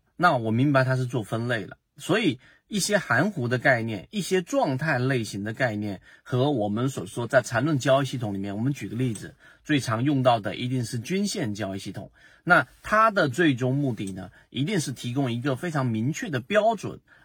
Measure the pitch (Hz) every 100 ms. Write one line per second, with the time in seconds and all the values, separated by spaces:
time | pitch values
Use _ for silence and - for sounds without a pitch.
0 | _ - 175 127 113 113 147 135 131 127
1 | 123 127 101 113 120 113 87 - _ -
2 | - 214 190 117 - _ - 202 - 202
3 | - 120 202 156 120 123 - 117 113 98
4 | - 208 - 185 180 277 190 131 160 127
5 | 131 127 107 101 104 113 127 104 104 92
6 | - - - 127 143 131 104 107 135 120
7 | 90 120 117 131 - 117 151 139 139 135
8 | 135 127 107 98 98 101 131 143 101 113
9 | 127 101 82 - - - - 147 123 110
10 | 143 135 123 113 101 80 123 127 113 117
11 | 110 190 202 208 117 101 95 95 101 95
12 | 92 _ - _ 165 165 127 _ - 214
13 | 220 196 147 120 165 123 127 139 139 107
14 | 95 92 92 - _ 113 156 202 - 120
15 | 123 131 123 117 139 123 180 151 127 110
16 | 127 - 220 127 - 302 220 220 101 -
17 | _ _